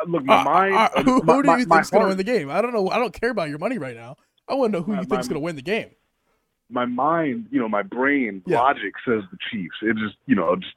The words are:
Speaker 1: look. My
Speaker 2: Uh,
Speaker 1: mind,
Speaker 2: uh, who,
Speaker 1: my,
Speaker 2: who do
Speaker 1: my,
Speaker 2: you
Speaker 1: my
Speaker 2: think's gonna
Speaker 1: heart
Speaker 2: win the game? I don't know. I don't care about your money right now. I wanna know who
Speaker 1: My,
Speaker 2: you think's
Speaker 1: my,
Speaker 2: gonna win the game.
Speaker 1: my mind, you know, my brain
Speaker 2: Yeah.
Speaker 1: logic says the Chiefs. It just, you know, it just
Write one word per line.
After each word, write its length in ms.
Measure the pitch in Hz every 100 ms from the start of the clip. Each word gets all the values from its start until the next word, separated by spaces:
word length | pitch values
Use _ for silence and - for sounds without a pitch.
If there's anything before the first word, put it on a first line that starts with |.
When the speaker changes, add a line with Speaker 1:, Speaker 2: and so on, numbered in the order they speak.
| 165
Speaker 1:
look. 180 | 170
My 160 | 135 101
Speaker 2:
Uh, 20 |
Speaker 1:
mind, 300 | 143 170 196
Speaker 2:
uh, 280 | 196 214 -
who, 200 | 196 254
Speaker 1:
my, 120 | 165
Speaker 2:
who 80 | 269
do 40 | 180
Speaker 1:
my, 100 | 170
Speaker 2:
you 80 | 214
Speaker 1:
my 100 | 165
Speaker 2:
think's 140 | 156
gonna 120 | 202
Speaker 1:
heart 40 | 190
Speaker 2:
win 80 | 190
the 60 |
game? 260 | 190 240 139
I 100 | 165
don't 140 | 240
know. 140 | 233 185
I 80 | 190
don't 140 | 208 -
care 120 | 233
about 180 | 233 151
your 100 | 151
money 200 | 196 247
right 180 | 135 117
now. 200 | 117 143 _ _ -
I 80 |
wanna 180 | 269 240
know 100 | 185
who 100 | 170
Speaker 1:
My, 80 | 208
Speaker 2:
you 60 | 85
think's 200 | - 127
Speaker 1:
my, 60 |
Speaker 2:
gonna 60 | 147
win 160 | 160 151
the 60 |
game. 280 | 135 214 98 _ _ _ _ _ _ _ -
Speaker 1:
my 140 | 123
mind, 640 | 123 123 143 170 156 117 107
you 80 | 135
know, 100 | 113
my 140 | 104
brain 600 | 98 120 135 143 117 98 -
Speaker 2:
Yeah. 140 | 147
Speaker 1:
logic 320 | 127 139 101 - -
says 160 | 110 98
the 80 | 92 -
Chiefs. 260 | 110 82 -
It 140 | 110 110
just, 200 | 107 - -
you 80 | 104
know, 160 | 85
it 80 | 92
just 140 | -